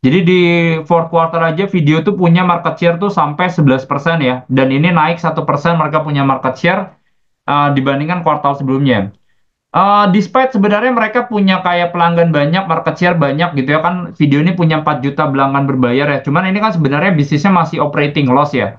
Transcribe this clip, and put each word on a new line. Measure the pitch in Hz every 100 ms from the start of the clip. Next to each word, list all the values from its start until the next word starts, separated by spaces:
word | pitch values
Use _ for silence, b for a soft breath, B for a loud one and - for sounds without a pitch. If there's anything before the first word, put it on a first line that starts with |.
Jadi | 127 165
di | 175 180 175 170 170 160 151
fourth | 170 165
quarter | 170 160 165
aja | 165 160 196
video | 185 147 156
tuh | 160 180
punya | 175 170 180
market | 170 165 156
share | 170 170
tuh | 202
sampai | 196 147 147 180
sebelas | 170 143 131
persen | - 139 165 165
ya, | 131 127 -
dan | 131 131
ini | 135 170
naik | 170 156 170
satu | 165 151
persen | 151 143 170 170
mereka | 147 156
punya | 151 143
market | 139 131 135 127
share, | 170 190 190 _ _ _ _ _
eh, | - 143 143 139
dibandingkan | 135 139 151 180
kuartal | 165 147 143 139
sebelumnya. | 139 135 139 110 98 - _ _ _ _ _ -
Eh, | 196 208 208
despite | 185 190 262 254
sebenarnya | 220 208 208 240
mereka | 240 214 240 240
punya | 214 196 185
kayak | 180 175 175
pelanggan | 175 170 170 170
banyak, | 147 147 180 185
market | 160 160 151
share | 175 175
banyak | 143 143 175 143
gitu | 131 151
ya, |
kan | 170 180 170
video | - 147 139
ini | 165
punya | 180 165 156
empat | 156 139
juta | 135 139 151
pelanggan | 135 135 139 139
berbayar | 131 127 127 147
ya. | 135
Cuman | 143 151 185
ini | 196
kan | 214
sebenarnya | 170 143 143 185
bisnisnya | 165 143 147 196
masih | 185 156 156
operating | 147 147 147 147 135
loss | 127 147
ya. | 131 98